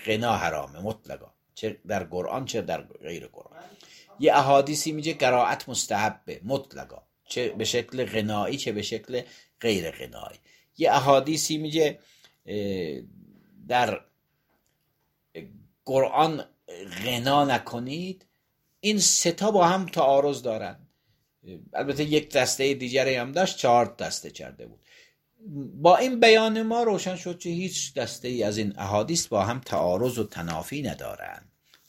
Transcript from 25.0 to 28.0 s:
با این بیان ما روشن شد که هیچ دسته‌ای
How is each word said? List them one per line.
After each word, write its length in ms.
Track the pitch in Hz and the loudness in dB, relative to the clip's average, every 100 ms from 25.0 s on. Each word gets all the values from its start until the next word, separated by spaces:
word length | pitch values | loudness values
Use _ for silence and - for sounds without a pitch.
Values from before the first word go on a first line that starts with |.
| _ _ _ _ 220 143 135 - | _ _ _ _ -14 -12 -12 2
با 140 | 156 185 | 6 6
این 240 | 262 240 | 6 6
بیان 420 | 226 220 220 220 | 8 8 6 0
ما 200 | 220 233 | 0 0
روشن 340 | 233 202 190 180 | 2 0 -2 -6
شد 220 | 180 175 | -8 -8
که 120 | 175 | -6
هیچ 440 | 170 185 - - | -4 -4 -6 -6
دسته‌ای 480 | 139 | -4